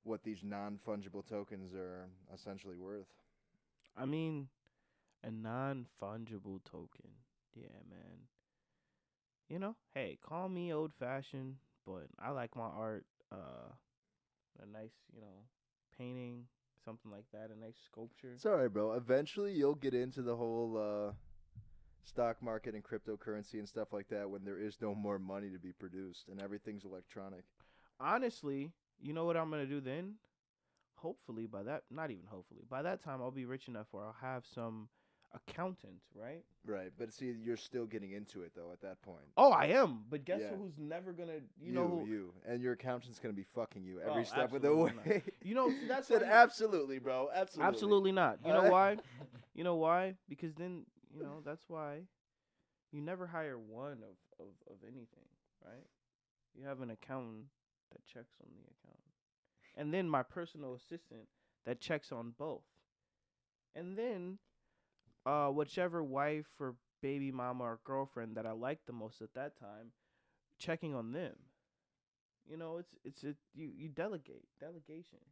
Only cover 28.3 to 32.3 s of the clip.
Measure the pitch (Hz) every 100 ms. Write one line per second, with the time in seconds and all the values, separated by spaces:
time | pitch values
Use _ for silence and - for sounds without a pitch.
28.3 | 233 147 139 143 - _ _ 143 156 170
29.3 | 165 160 151 135 143 131 143 190 214 _
30.3 | _ _ _ _ _ _ - 160 170 -
31.3 | 113 113 104 104 147 - 135 160 98 90